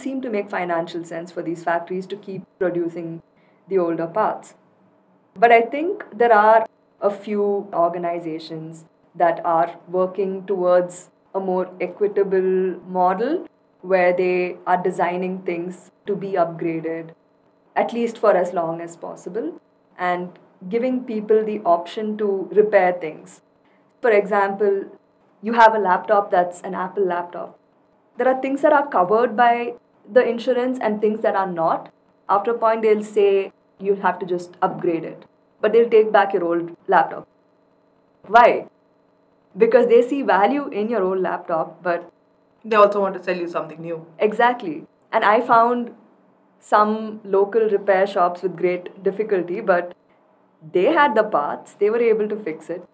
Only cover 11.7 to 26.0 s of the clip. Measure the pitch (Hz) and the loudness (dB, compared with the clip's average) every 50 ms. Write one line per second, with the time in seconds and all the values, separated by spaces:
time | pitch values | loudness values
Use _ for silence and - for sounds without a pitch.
11.7 | - - 185 180 - - 208 202 202 202 202 190 196 190 185 185 185 185 185 185 | -6 -8 -8 -8 -4 -2 -2 0 2 0 0 2 2 0 2 2 2 0 0 -2
12.7 | 170 - - 185 180 185 180 180 190 190 233 277 330 392 - - _ _ _ _ | -4 -6 -10 -6 0 2 2 2 2 0 -2 -2 -2 -4 -6 -10 _ _ _ _
13.7 | _ _ - 180 190 185 180 180 180 185 185 180 180 180 180 180 180 - - - | _ _ -4 0 2 2 4 2 2 2 0 0 0 0 -2 -4 -6 -8 -4 -2
14.7 | 180 180 180 185 180 196 175 175 180 180 185 185 190 190 - 175 175 170 175 185 | 0 0 0 -2 -2 -2 -2 -2 -2 -4 -6 -6 -8 -8 -8 -8 -6 -6 -8 -10
15.7 | 180 - - - _ _ - 208 202 170 196 196 196 180 170 165 165 160 170 170 | -12 -14 -18 -20 _ _ -8 -8 -8 -6 -6 -4 -2 -2 -2 -2 -4 -8 -6 -6
16.7 | 160 160 156 165 165 165 165 160 - _ _ _ _ _ _ _ _ _ _ _ | -6 -6 -6 -8 -8 -8 -10 -14 -18 _ _ _ _ _ _ _ _ _ _ _
17.7 | - - 208 208 233 233 233 233 226 - 233 208 185 180 180 180 185 175 165 160 | -4 -4 -4 -2 -2 -4 -4 -4 -4 0 2 2 2 2 2 -2 -2 -4 -4 -4
18.7 | 165 170 170 170 - - 185 175 170 - - 185 180 226 277 330 - - _ _ | -6 -8 -10 -14 -14 -14 -14 -14 -14 -14 -14 -10 -8 -8 -8 -8 -10 -12 _ _
19.7 | _ _ _ _ _ - 180 180 180 180 180 180 - - _ _ _ - 185 180 | _ _ _ _ _ -6 -4 -4 -2 -4 -6 -10 -14 -18 _ _ _ -18 -10 -4
20.7 | 220 233 247 254 254 247 - - 214 214 208 214 220 220 214 214 214 214 - 170 | -4 -2 -2 -2 -2 -4 -6 -6 -8 -4 0 2 2 2 2 0 -6 -4 0 0
21.7 | 170 170 - - - 226 214 214 214 214 214 202 196 190 175 - 185 208 214 208 | 0 0 0 -6 -8 -6 -6 -6 -4 -2 -2 -2 -2 -2 -4 0 2 2 4 6
22.7 | 208 196 185 180 180 175 165 151 - - - - - - _ _ _ _ _ _ | 6 4 4 4 0 -2 -6 -10 -12 -14 -18 -20 -20 -20 _ _ _ _ _ _
23.7 | _ _ _ _ _ _ - 240 214 202 196 185 208 202 196 202 202 202 214 202 | _ _ _ _ _ _ 2 4 4 4 2 2 0 0 0 0 -2 -2 0 0
24.7 | 196 196 208 - - - _ _ _ _ _ _ _ _ 202 220 233 233 226 214 | 0 -2 -4 -10 -16 -20 _ _ _ _ _ _ _ _ -8 -2 4 6 6 6
25.7 | 220 214 190 185 180 185 | 6 4 2 2 0 0